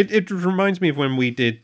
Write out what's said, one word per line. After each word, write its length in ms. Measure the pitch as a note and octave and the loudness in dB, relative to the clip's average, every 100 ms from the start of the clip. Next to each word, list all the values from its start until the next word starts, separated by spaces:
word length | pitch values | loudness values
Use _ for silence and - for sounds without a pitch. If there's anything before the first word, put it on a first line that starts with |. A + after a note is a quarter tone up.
| G3+ | 2
it 180 | G#3+ F3+ | 2 0
reminds 500 | F#3+ F3 F#3 G3 F3+ | -2 0 2 0 2
me 80 | F3 | 0
of 80 | C#3+ | 0
when 200 | C#3 C3 | 0 0
we 140 | B2 | 0
did 300 | B2 A#2+ A2+ | 0 -2 -2